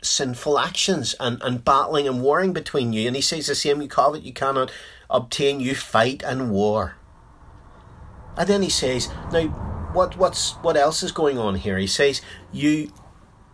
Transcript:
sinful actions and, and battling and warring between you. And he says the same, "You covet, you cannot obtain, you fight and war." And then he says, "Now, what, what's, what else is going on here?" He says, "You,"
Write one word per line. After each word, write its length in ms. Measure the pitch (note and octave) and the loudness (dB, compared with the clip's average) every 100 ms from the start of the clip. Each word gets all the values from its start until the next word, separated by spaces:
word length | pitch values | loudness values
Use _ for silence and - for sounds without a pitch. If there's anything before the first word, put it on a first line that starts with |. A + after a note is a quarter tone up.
sinful 600 | - - C3+ B2 - C#3+ | -2 -2 -2 -4 0 0
actions 560 | D3+ - - E3+ A#2 - | 0 -2 0 0 -2 -4
and, 240 | B2+ A#2+ | -4 -2
and 220 | C3 B2 | -4 -2
battling 420 | D3+ C#3 - D3+ C#3 | 2 4 4 0 0
and 160 | B2+ | 0
warring 300 | C3+ D#3 F#3+ | 2 2 2
between 400 | D#3+ D3+ C#3+ A#2 | -2 -4 -2 0
you. 160 | A2 A#2 | 0 0
And 80 | C3+ | 0
he 60 | |
says 240 | - E3 C#3+ | -2 -2 -4
the 100 | C#3 | -2
same, 260 | D3 C#3+ | 0 0
"You 60 | C#3+ | 0
covet, 340 | - C3+ D3+ | 2 2 0
you 100 | - | -8
cannot 380 | B2 C3+ C3+ B2+ - - - - | -6 -2 0 -2 -6 -18 -18 -2
obtain, 480 | B2+ A#2+ - C#3 C#3 | -2 0 0 0 2
you 160 | B2+ | -2
fight 480 | C3+ - A2 A#2+ C#3 | -4 0 2 2 0
and 300 | - C3 B2+ | -4 -4 0
war." 440 | G2 G#2+ G#2+ F2+ - - - - - - - - - - - - - - - | 2 2 2 -2 -6 -20 -20 -20 -20 -20 -20 -20 -20 -20 -20 -20 -20 -10 -2
And 120 | F3+ | 2
then 140 | G3+ | 2
he 80 | F3 | 2
says, 380 | - C3+ B2+ - - - | 0 0 0 -4 -8 -2
"Now, 140 | E3 D#3+ - - - - | 0 0 -2 -8 -8 -4
what, 240 | F3 F#3 F3+ | 0 0 2
what's, 360 | F3+ - - - | 0 2 -4 -2
what 140 | E3 D3+ | 2 4
else 260 | C#3+ D#3+ | 4 2
is 80 | F3+ | -4
going 280 | - D3+ B2+ | 2 2 2
on 180 | G#2+ F#2+ | 0 0
here?" 220 | G#2+ F#2+ | -2 -2
He 100 | F#2+ | 0
says, 340 | - C#3+ C3+ - - - | 2 2 2 -8 -20 -14
"You," 400 | C3+ D3 D3+ D3+ - - - - - - | 0 2 2 -2 -12 -20 -20 -20 -20 -20